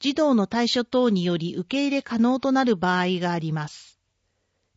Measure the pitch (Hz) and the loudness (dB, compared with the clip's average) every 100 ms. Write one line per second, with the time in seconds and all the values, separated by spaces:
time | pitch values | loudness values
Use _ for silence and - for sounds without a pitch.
0 | 277 285 302 233 190 233 233 247 233 254 | -4 2 2 2 2 0 0 0 0 2
1 | 240 190 175 170 170 - 175 269 285 277 | 2 2 0 -2 -4 -6 -4 -2 -2 -2
2 | - 233 233 254 269 262 254 185 180 180 | -2 0 2 2 0 2 2 0 0 0
3 | 180 180 175 175 160 156 151 - - _ | 0 0 -2 -2 -4 -4 -6 -12 -20 _
4 | _ _ _ _ _ _ _ | _ _ _ _ _ _ _